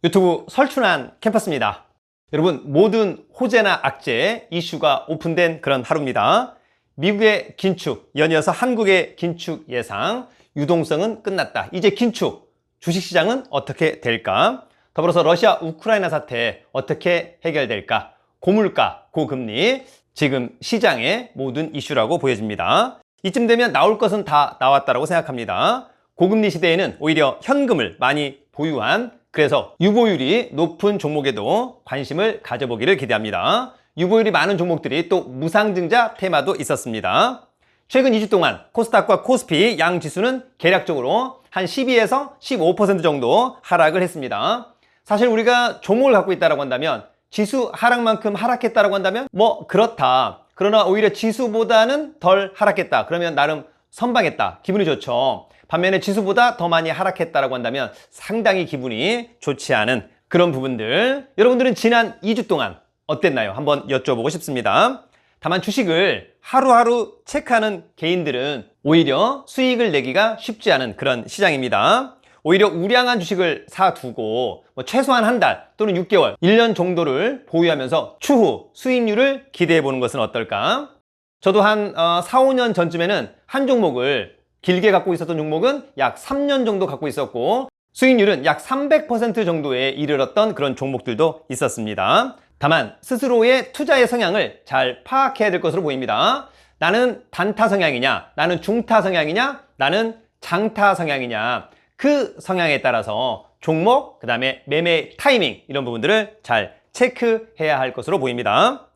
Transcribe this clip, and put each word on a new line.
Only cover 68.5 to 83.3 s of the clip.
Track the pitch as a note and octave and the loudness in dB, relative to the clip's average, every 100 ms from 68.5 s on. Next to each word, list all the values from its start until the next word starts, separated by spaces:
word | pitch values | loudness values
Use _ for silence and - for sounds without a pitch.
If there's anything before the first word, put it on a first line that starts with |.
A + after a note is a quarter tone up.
| C#3 G2 _ | -6 -12 _
오히려 | C#3+ E3 D#3 C3 A3 C#4 - | 4 4 4 2 0 -2 -8
수익을 | - B3+ A#3+ A#3 | -2 0 2 2
내기가 | D3 B2+ C3 G#3+ A3 | 0 0 0 0 -2
쉽지 | - G#3+ - | -10 -6 0
않은 | D3 B2+ F#2+ | 0 0 -4
그런 | C3+ B2 G#2+ | -2 -2 -6
시장입니다. | - G3 C#3+ B2+ G#2 B2 A3+ C4+ - _ _ | -2 0 0 0 2 2 2 0 -14 _ _
오히려 | - F#3 G#3 | 2 4 4
우량한 | E3+ F#3 B3 B3 A#3+ | 2 0 2 2 0
주식을 | E3+ F#3+ F3+ C#3+ - | -2 -2 0 -2 -8
사두고 | - F#3+ - B2+ A2+ A2 A2+ B2 F2+ _ | 0 0 0 -10 -8 -4 -2 -4 -6 _
뭐, | - | -14
최소한 | C3 A#3 C4+ B3 | -4 -2 2 2
한 | A3 A#3+ | 2 2
달 | D#3+ G2+ - _ | 0 0 -8 _
또는 | G#3+ F3+ | -2 -2
육 | F3 | 2
개월, | G3 C3 - | 2 2 2
일 | F3 A3 | 4 4
년 | A#3 | 4
정도를 | G3 F3+ F3 E3 C3 G#3+ C4+ - | 2 -2 0 0 0 -2 -4 -4
보유하면서 | E3 E3+ D3+ B2+ D#3+ B2 - | 0 2 0 0 -2 -4 -12
추후 | - C#4 G3 G#2+ - | 0 4 4 2 -8
수익률을 | - C4 B3+ A#3 G#3+ C4+ C4+ - | -10 -2 0 0 2 2 0 -10
기대해 | - - E3 | -2 2 2
보는 | C#3 C3 | 2 -2
것은 | B2 C#3 | -2 -2
어떨까? | A2 A#2+ A2 G2+ B2 B3 D4 _ _ _ _ _ | -4 -4 -4 -4 -2 -2 -6 _ _ _ _ _
저도 | - G3 | 0 4
한, | G3+ G#3+ G#3 - | 4 2 -2 -2
어, | E3+ E3+ | 0 0
사, | - B3+ | 0 2
오 | C4 | 4
년 | C4 A#3+ | 2 0
전쯤에는 | G3+ E3+ E3 E3+ G3+ A2+ | 0 -2 0 -2 -2 -4